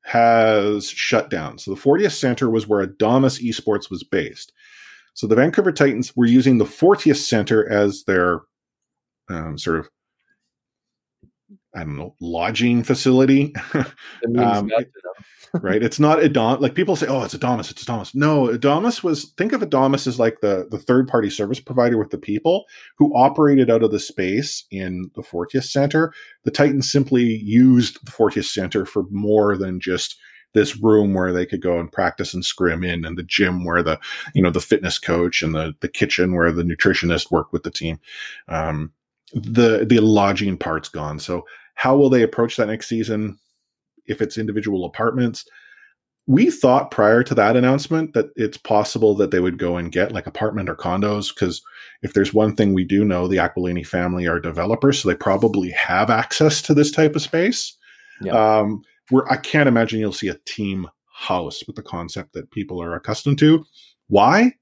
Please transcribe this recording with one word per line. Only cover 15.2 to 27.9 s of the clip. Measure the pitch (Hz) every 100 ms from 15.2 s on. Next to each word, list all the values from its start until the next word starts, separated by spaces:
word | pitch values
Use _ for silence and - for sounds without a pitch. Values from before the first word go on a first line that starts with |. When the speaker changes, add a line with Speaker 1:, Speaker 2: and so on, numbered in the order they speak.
| - _ -
Speaker 2:
<laughs> | 175
Speaker 1:
right. | 95 104
It's | 113 -
not | 151 156
Adam-, | 156 139 113 131
like, | 147
people | 147 185
say, | 175 127
"Oh, | 135
it's | -
Adamas, | - 123 117 90
it's | -
Adamas." | - 113 92
No, | 135 151 151 123
Adamas | 117 139 151 226 233
was, | 175 147 - -
think | 208
of | 254
Adamas | 180 135 135 131 131
as, | 120
like, | 113 113
the, | 104 95 -
the | 104
third | - 127 127
party | 120 104
service | - 101 127
provider | - 127 120 117
with | 101
the | -
people | - 104 - 190 - - - _
who | 147 123
operated | 135 143 147 139 120
out | 113
of | 110
the | 104
space | - - 92 107 147 - _
in | 95 92 90 92
the | -
Fortius | - 85 87 131 -
Center. | 143 143 160 160 - - _
The | -
Titans | - 143 139 127
simply | 143 135 127
used | 120 110 104 117 131 123 110